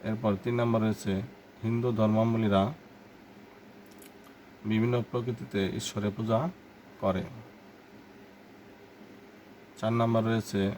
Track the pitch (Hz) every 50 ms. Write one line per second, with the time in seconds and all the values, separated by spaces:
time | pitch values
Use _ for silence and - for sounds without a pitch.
0 | - 101 110 107 120 110 101 95 - 120 120 120 120 117 113 113 110 110 104 -
1 | - 104 95 95 104 127 - - - - - - - 110 117 117 117 123 117 107
2 | 110 107 107 110 113 117 113 113 113 104 101 98 98 101 151 - - - - -
3 | - - - - - - - - - - - - - - - - - - - -
4 | - - - - - - - - - - - - - 107 110 110 113 120 123 117
5 | 110 - - 123 117 123 117 - 101 - - 101 98 92 90 113 113 - - 110
6 | 101 104 98 - 110 110 113 113 143 175 185 - - - - - - - - -
7 | - 98 92 95 - - - - - - - - - - - - - - - -
8 | - - - - - - - - - - - - - - - - - - - -
9 | - - - - - - - - - - - - - - - - - 110 113 117
10 | 117 117 113 113 110 113 113 113 107 - - 101 98 98 98